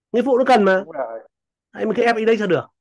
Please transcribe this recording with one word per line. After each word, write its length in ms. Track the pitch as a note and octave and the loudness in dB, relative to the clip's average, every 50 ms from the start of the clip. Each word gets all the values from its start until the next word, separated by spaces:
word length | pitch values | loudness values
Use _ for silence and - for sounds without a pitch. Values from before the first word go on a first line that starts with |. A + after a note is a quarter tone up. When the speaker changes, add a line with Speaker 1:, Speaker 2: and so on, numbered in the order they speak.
| _ _ | _ _
Speaker 1:
Nghĩa 100 | - A#3+ | -4 -2
vụ 160 | A3+ C#4 B3+ A#3+ | 0 0 0 2
nó 60 | C4 | 2
cần 180 | - B3+ A3 | 4 4 4
mà. 200 | G3+ F#3+ F#3+ F#3 F#3+ | 4 4 2 0 -2
Speaker 2:
Đúng 80 | D#3 | -6
rồi. 280 | D#3+ C#3+ B2+ A2+ A2+ A2+ - _ _ _ _ _ _ _ _ _ | -10 -10 -10 -10 -10 -14 -18 _ _ _ _ _ _ _ _ _
Speaker 1:
Đấy, 140 | - G3 G3+ | -10 -6 -6
mình 80 | A3 F#3+ | -4 -2
cứ 60 | A3+ | 0
ép 140 | A#3 A#3 A#3 | 0 0 0
index 220 | A3 A3 A3 A3+ G#3 | 0 0 0 0 0
cho 80 | G#3 | 0
được, 180 | F#3+ D#3+ C3+ - - _ _ | -2 -2 -2 -4 -6 _ _